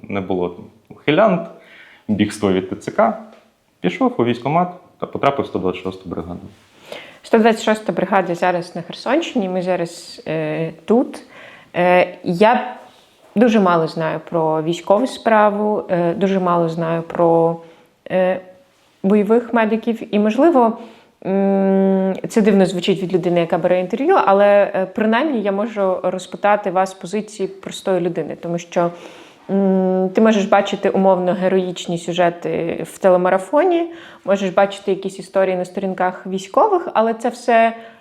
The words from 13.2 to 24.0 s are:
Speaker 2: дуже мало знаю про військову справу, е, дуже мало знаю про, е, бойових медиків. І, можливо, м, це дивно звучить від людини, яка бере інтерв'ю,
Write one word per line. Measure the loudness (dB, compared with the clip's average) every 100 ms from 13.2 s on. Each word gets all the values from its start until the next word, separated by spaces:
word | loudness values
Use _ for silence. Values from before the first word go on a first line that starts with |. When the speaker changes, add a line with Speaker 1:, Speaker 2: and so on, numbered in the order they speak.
| _ 2
Speaker 2:
дуже | 4 6
мало | 4 2 0
знаю | -4 -4 -6 -4
про | -2 0 0
військову | -2 -4 0 0 0
справу, | -4 0 4 4 2 -2 -2 -2
е, | 0 0
дуже | 0 0 0
мало | 0 0 0
знаю | -2 -4 -4
про, | -4 0 2 4 2 -2 -10 -20 _ _ -4
е, | 0 0 -2 -8 -20 _ _ _ _
бойових | 0 2 4 0 2
медиків. | 0 0 0 -4 -6 -4 0
І, |
можливо, | 0 4 4 4 2 -2 -12 -20 _ _ -4
м, | 0 2 2 2 2 2 2 0 -4 -2
це | 2
дивно | 4 4 2
звучить | 0 -2 -2
від | 0
людини, | -2 0 0
яка | 0 0
бере | 0 0
інтерв'ю, | 0 -2